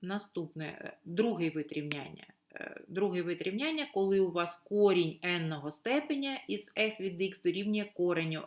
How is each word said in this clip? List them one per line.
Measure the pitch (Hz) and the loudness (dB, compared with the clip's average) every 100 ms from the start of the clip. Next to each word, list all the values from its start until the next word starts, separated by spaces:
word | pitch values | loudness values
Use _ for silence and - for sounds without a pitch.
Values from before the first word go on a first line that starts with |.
наступне, | 185 202 - 180 160 156 156 | -6 -6 -4 -6 -6 -6 -8
е, | - - - - | -8 -12 -12 -4
другий | 170 233 175 165 | 2 2 2 0
вид | 156 151 | -2 -4
рівняння. | 151 147 143 - - - _ _ - | -4 -2 -4 -6 -14 -20 _ _ -12
Е, | - - - | -10 -12 -6
другий | 180 202 180 | 0 0 0
вид | 170 170 | -2 -2
рівняння, | 185 208 311 311 285 | -2 -2 -2 -2 -2
коли | 196 196 196 | 0 4 4
у | 185 | 4
вас | 175 170 - | 2 -2 -4
корінь | - 208 202 175 160 - | -2 6 6 6 4 0
n-ного | 180 175 160 151 143 | 0 0 0 -2 -6
степеня | - 226 285 302 277 277 269 - | -4 2 2 2 -2 -2 -4 -4
із | 202 - - | -6 -4 0
f | 220 214 | 0 0
від | 190 175 | -4 -2
x | 190 190 | -2 0
дорівнює | 180 175 208 208 208 | 0 0 0 0 -2
кореню | - 180 165 160 156 | 0 2 2 0 -4